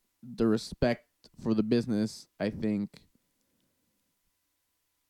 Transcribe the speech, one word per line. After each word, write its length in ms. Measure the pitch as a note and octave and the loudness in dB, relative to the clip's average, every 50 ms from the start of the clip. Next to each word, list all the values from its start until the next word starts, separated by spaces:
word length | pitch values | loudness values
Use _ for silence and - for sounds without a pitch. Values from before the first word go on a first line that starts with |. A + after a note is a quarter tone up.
| _ _ _ _ - | _ _ _ _ -18
the 240 | B2+ A#2 A2 A#2 A2+ | -12 -2 0 2 4
respect 840 | G#2+ A2+ - - - - - A#2+ A#2 - - _ _ _ _ - _ - | 4 2 0 -4 -6 0 0 0 0 0 -6 _ _ _ _ -20 _ -8
for 140 | - A2+ A2 | -2 0 2
the 100 | A2 G#2+ | 2 2
business, 640 | G#2+ A#2+ A#2+ A2+ B2 A2 G#2 G#2+ A2 - - - _ _ - | 2 2 2 2 2 0 0 0 -2 -4 -8 -18 _ _ -4
I 100 | G2 G#2 | -4 -4
think. 580 | G#2+ - A2 G#2+ G#2 G2+ G2+ G2 _ - - _ _ _ _ _ _ _ _ _ _ _ _ _ _ _ _ _ _ _ _ _ _ _ _ _ _ _ _ _ _ _ _ _ _ _ _ _ _ _ _ - | -4 -2 -2 -2 -2 -2 -2 -4 _ -16 -20 _ _ _ _ _ _ _ _ _ _ _ _ _ _ _ _ _ _ _ _ _ _ _ _ _ _ _ _ _ _ _ _ _ _ _ _ _ _ _ _ -6